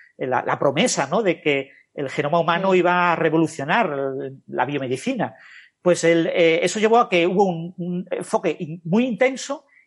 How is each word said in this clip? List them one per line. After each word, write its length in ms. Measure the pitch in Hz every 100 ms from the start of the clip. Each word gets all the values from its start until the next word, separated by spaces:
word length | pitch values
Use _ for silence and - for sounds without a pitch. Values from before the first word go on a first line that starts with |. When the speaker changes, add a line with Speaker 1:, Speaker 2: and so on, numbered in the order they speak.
| - -
Speaker 1:
Eh, 100 | 135
la, 160 | 123 -
la 120 | -
promesa, 500 | 143 139 247 175 135
¿no?, 120 | 190
de 180 | 202 -
que 280 | 151 139 135 _ _
el 160 | - 135
genoma 300 | - 147 170
humano 320 | 160 170 190
Speaker 2:
Sí. 60 | 185
Speaker 1:
iba 340 | 175 180 175
a 40 | 165
revolucionar 720 | 160 160 156 - 139 220 185 139 135 135 135 135 -
la 180 | 139
biomedicina. 680 | 127 143 131 127 240 254 131 - - - - _
Pues 200 | 180 170
el, 240 | 165 170 170
eh, 320 | 185 165 160
eso 140 | 180 214
llevó 160 | 214 233
a 100 | 233
que 160 | 175 175
hubo 180 | 185
un, 300 | 196 165 175 180
un 300 | 175 180 -
enfoque 460 | - - 226 180 151
in-, 220 | 151 175
muy 200 | 160 208
intenso 640 | 262 202 254 262 - 294 _ _